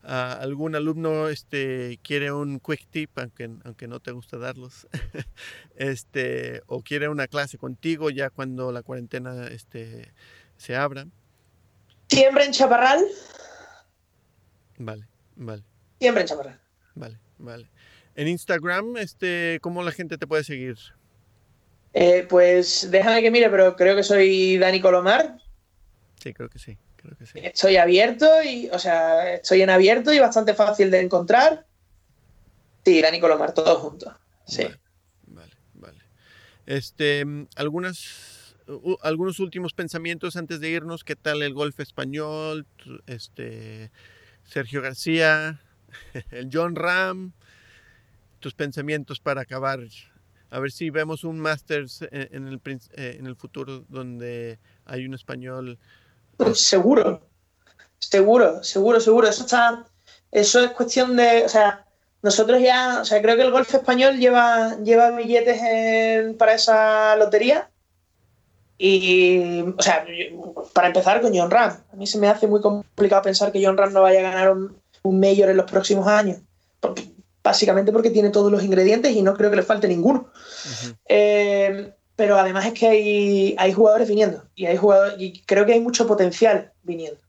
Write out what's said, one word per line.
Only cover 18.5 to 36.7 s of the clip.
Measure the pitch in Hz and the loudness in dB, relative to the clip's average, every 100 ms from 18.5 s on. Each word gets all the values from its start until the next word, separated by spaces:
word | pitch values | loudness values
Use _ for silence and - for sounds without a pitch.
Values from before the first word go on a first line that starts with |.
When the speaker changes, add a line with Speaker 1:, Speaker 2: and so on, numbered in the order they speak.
| 175 165 180 220 240 | -6 -4 -6 -6 -10
Speaker 1:
este, | 202 _ 185 175 170 165 | -12 _ -6 -4 -6 -6
¿cómo | 175 175 | -8 -8
la | 175 | -10
gente | 160 170 156 | -10 -14 -12
te | 147 | -6
puede | 156 | -6
seguir? | 147 139 127 113 - _ _ _ _ _ _ _ _ _ _ | -6 -12 -12 -14 -20 _ _ _ _ _ _ _ _ _ _
Speaker 2:
Eh, | - 175 180 180 | 0 2 2 2
pues, | 180 180 180 180 - 190 | 4 6 4 0 -4 0
déjame | 185 208 226 | 0 2 2
que | 226 | 2
mire, | 233 226 | 4 2
pero | 190 185 185 | 4 2 4
creo | 180 | 2
que | 202 | 2
soy | 196 202 190 190 185 185 | 2 4 4 2 0 2
Dani | 185 190 | 2 2
Colomar. | 185 180 180 247 311 - - - _ _ _ _ _ _ | 2 2 2 0 -2 -6 -20 -20 _ _ _ _ _ _
Speaker 1:
Sí, | 135 | -20
creo | - 117 | -16 -18
que | - | -18
sí, | - 101 _ _ | -20 -20 _ _
creo | - - | -20 -20
que | - | -20
sí. | - | -14
Speaker 2:
Estoy | 180 - 196 185 | -10 0 2 4
abierto | 175 180 240 240 302 320 | 6 4 2 4 4 4
y, | 302 247 - | 2 -6 -8
o | 175 | -6
sea, | 185 165 165 165 180 | -2 -2 0 0 0
estoy | 175 - 190 | -6 0 2
en | 190 | 4
abierto | 185 190 240 240 | 6 4 4 2
y | 302 | 4
bastante | 247 220 214 | 4 2 0
fácil | 208 208 208 190 | 0 0 2 2
de | 185 | 2
encontrar. | 180 180 170 233 302 311 _ _ _ _ _ _ _ _ _ _ _ _ | 0 -2 2 2 4 0 _ _ _ _ _ _ _ _ _ _ _ _
Sí, | - 165 | 2 4
Dani | 156 170 | 2 0
Colomar, | 170 147 151 | 0 0 -2
todo | 165 156 165 | -2 0 0
junto. | 151 - - - _ _ - | -2 -14 -20 -20 _ _ -12
Sí. | - | -8
Speaker 1:
Vale, | - - _ _ _ _ _ | -8 -10 _ _ _ _ _
vale, | 90 82 _ _ | -20 _ _ _
vale. | _ 85 _ _ _ _ _ _ _ | _ -20 _ _ _ _ _ _ _
Este, | - | -12